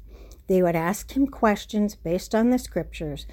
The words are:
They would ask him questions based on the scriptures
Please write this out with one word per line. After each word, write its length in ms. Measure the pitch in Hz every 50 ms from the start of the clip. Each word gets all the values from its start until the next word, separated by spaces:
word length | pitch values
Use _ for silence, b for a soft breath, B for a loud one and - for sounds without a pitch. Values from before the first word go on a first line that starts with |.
| - B B B B B B B B -
They 140 | 190 185 180
would 140 | 170 170
ask 360 | 165 160 170 202 - - - -
him 100 | 269 277
questions 680 | 269 - - - 220 208 202 - - - 208 208 202 -
based 400 | - - 165 170 185 - - -
on 160 | 220 226 240
the 80 | 247 254
scriptures 680 | 254 - - 180 156 - - - 165 151 143 139 - B